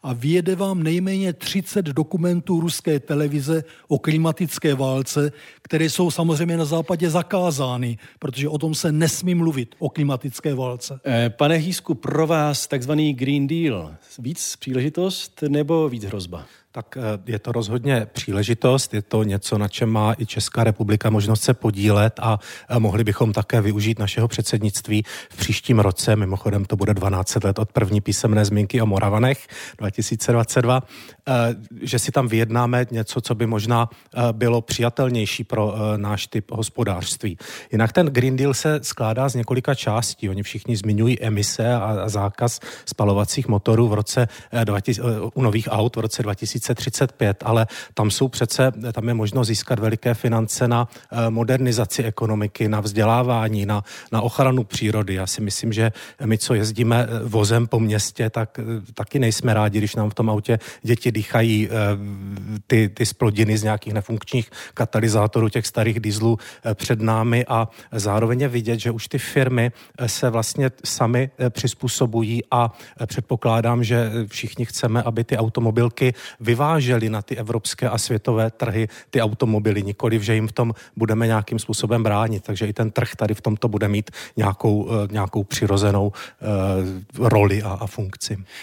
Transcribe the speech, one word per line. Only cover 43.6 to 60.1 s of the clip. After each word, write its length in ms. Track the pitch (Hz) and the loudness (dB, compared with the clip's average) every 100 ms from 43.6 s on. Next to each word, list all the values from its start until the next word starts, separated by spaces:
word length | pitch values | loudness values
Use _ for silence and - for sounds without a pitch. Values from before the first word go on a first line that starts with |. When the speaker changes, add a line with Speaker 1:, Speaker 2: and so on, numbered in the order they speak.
| - 113 120 | 4 4 4
Speaker 3:
v 60 | |
roce, 340 | 104 104 - 117 - - | 2 0 0 0 -2 -6
eh, 140 | 117 | -2
dva 140 | 107 101 | 0 0
tis-, 200 | 113 104 | -2 -2
eh, 300 | 117 107 113 | -2 -2 -4
u 80 | - | 0
nových 260 | 123 110 110 | 2 2 0
aut 240 | 107 117 | 0 0
v 40 | 113 | 0
roce 240 | 107 - | -4 -2
dva 100 | 107 | -4
tisíce 240 | 98 110 120 - | -4 -4 -6 -2
třicet 360 | 123 - - - | -2 -2 -2 -2
pět, 320 | - 107 98 | 2 0 0
ale 220 | 110 113 110 - - | 0 2 2 -4 -10
tam 180 | - 107 | 0 0
jsou 160 | - 131 | 2 -2
přece, 440 | - 117 - 131 107 117 | 0 -2 2 2 0 -6
tam 140 | 113 117 | -4 -2
je 60 | |
možno 300 | 117 104 131 | 0 0 0
získat 360 | 110 107 - 113 | 0 0 -2 0
veliké 340 | 110 110 123 | 0 0 0
finance 540 | 117 120 113 110 - 123 | 0 2 0 0 0 2
na, 200 | 120 120 - - | 2 0 -8 -10
eh, 180 | 120 113 | -2 0
modernizaci 760 | 113 117 127 127 117 104 - | 0 2 2 2 2 0 -2
ekonomiky, 640 | 117 - 113 107 104 - 107 | -2 -2 -2 0 -2 -2 0
na 120 | 107 | 0
vzdělávání, 840 | 104 104 110 117 123 117 110 107 | 0 2 4 4 2 2 0 0
na, 180 | 101 104 - - - | 0 -2 -4 -16 -4
na 100 | 110 | -2
ochranu 420 | 113 - 131 131 | -2 2 2 2
přírody. 500 | 107 - 107 107 95 | -2 -2 0 0 -2
Já 140 | 95 92 | -2 -4
si 140 | - | -4
myslím, 320 | 107 - 113 | -4 -2 -2
že 180 | 107 113 - - - | 2 0 0 -18 -6
my, 120 | 117 110 | 0 0
co 160 | - | 2
jezdíme, 540 | 113 107 110 117 117 120 | 0 0 0 2 2 2
eh, 100 | 117 | -4
vozem 440 | 117 107 101 117 117 | 0 2 4 2 2
po 120 | 117 | 2
městě, 500 | 110 107 - - 113 | 2 2 -2 -2 -2
tak, 300 | 113 107 - | -2 -4 -6
eh, 40 | 113 113 95 | -6 -6 -8
taky 260 | - 110 143 | -10 -4 2
nejsme 340 | 113 - 113 | 2 2 2
rádi, 240 | 107 107 104 | 4 4 2
když 180 | 107 | 0
nám 140 | - | 0
v 40 | 107 | -2